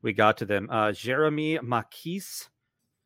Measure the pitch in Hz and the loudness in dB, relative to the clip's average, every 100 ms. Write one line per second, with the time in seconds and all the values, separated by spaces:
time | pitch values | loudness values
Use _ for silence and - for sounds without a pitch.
0 | 117 104 107 110 101 101 101 113 107 101 | -2 4 6 4 0 -2 0 0 0 0
1 | 113 131 156 151 156 160 120 123 - - | -2 0 0 0 -2 -2 0 -2 -2 -10
2 | 165 190 - - - _ _ _ _ _ | -10 -8 -10 -12 -14 _ _ _ _ _